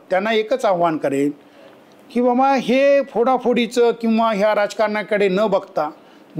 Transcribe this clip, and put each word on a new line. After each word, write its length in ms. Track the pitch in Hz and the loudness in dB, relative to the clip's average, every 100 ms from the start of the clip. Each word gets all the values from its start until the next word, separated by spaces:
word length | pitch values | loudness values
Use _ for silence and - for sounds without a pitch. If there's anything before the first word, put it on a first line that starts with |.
| - | -4
त्यांना 220 | 180 208 | -2 0
एकच 340 | 226 214 247 214 | -2 -2 -2 0
आव्हान 320 | 180 170 156 | 0 0 0
करेन 340 | 147 135 143 143 - - - - - - - | -2 0 -2 -4 -16 -20 -20 -20 -20 -20 -8
की 80 | 240 | -2
बाबा 340 | 247 247 269 269 | 0 2 2 0
हे 460 | 180 262 277 285 | 0 2 4 2
फोडाफोडीचं 880 | 269 208 240 254 240 240 233 240 240 | 0 -2 0 0 0 0 0 0 0
किंवा 400 | 233 226 226 226 | 0 -2 0 0
ह्या 240 | 208 214 208 | 0 0 0
राजकारणाकडे 720 | 202 - 214 208 208 208 202 | -2 -2 -2 -2 -2 0 0
न 100 | 185 220 | 0 0
बघता 420 | 185 - - 156 - - - - | -2 -4 -6 -6 -8 -20 -20 -16